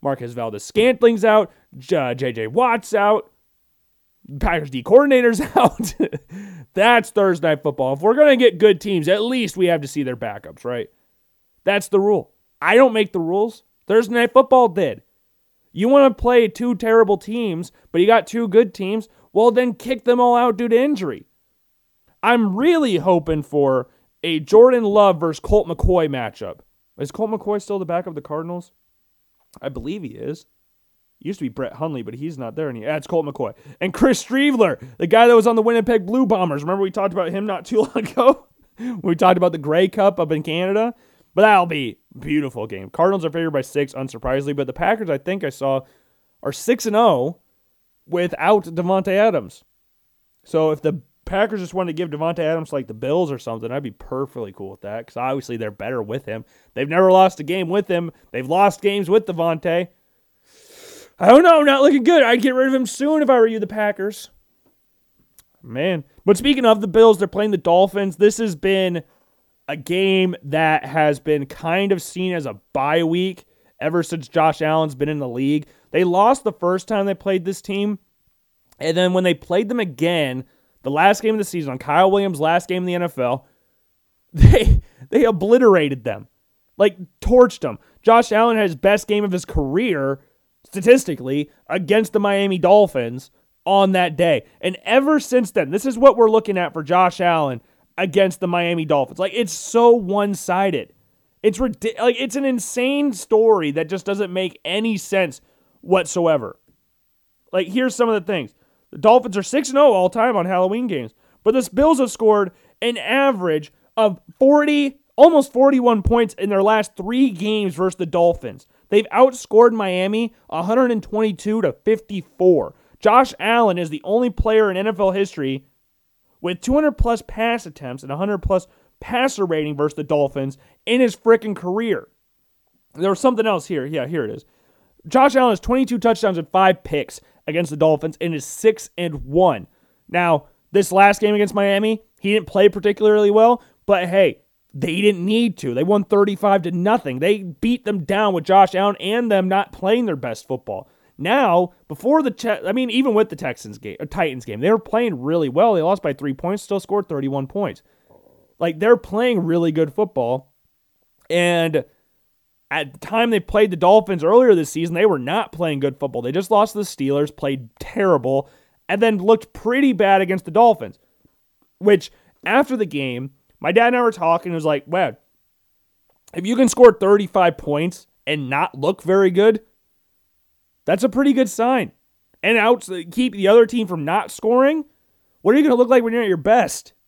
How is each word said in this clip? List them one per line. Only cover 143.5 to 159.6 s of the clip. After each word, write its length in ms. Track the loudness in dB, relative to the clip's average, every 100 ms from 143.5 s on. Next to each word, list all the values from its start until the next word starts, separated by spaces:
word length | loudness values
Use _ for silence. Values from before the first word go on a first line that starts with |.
| 2 _ _ -2
but 240 | 0 0
hey, 320 | 2 0 0 _ _ _
they 260 | -8 -6 0
didn't 240 | 0 0
need 320 | 0 0 0 -4
to. 160 | -6 -4
They 80 |
won 220 | 0 0 0
thirty-five 580 | 0 0 0 0 0
to 80 | 0
nothing. 480 | -4 0 -2 -2 -2
They 240 | -2 -2
beat 420 | -6 -6 -4 -2 -4
them 180 | -6
down 300 | -4 -2 0
with 120 | -2 2
Josh 280 | 4 4
Allen 220 | 2 -2 -2
and 320 | -4 -4 0
them 160 | 0 0
not 240 | -2 -4
playing 360 | -6 -2 0 -2
their 80 | -6
best 320 | -8 -10 -8
football. 420 | -10 -8 -12 -14 _ _ -10
Now, 540 | -2 0 2 2 0 _ -18
before 360 | -6 0 0
the 80 | 0
Te-, 180 | -4 -6
I 220 | -6 -4
mean, 180 | -4 -2
even 240 | 0 0
with 160 | 0 0
the 60 | -4
Texans 420 | -10 -10 -14 -16
game, 200 | -16 -14
or 80 | -10
Titans 360 | -4 -4 -6
game, 160 | -10 -4
they 120 | -2
were 80 | -2
playing 420 | -2 -4 -4 -4
really 260 | -4 -2 -2
well. 280 | 0 2 2
They 80 |
lost 180 | 0 -2
by 120 | -4
three 200 | -6 -6
points, 300 | -6 -6 -8
still 160 | -6 -8
scored 280 | -4 -4 -4
thirty-one 380 | -6 -6 -6 -6
points. 380 | -6 -8 -10 _ _ _ _ _ _ _ -6
Like, 220 | -6 0
they're 180 | 2 2
playing 480 | 0 -4 -2 -2 -2
really 260 | 0